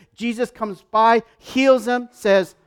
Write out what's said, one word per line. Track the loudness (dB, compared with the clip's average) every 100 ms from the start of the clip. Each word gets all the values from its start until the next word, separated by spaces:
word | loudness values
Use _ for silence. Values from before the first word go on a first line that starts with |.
| _
Jesus | -8 -8 -6 -8
comes | -8 -12 -12 _
by, | 0 2 2 -2 _
heals | -8 0 2 2 0
him, | -6 -6
says, | _ 0 0 0 _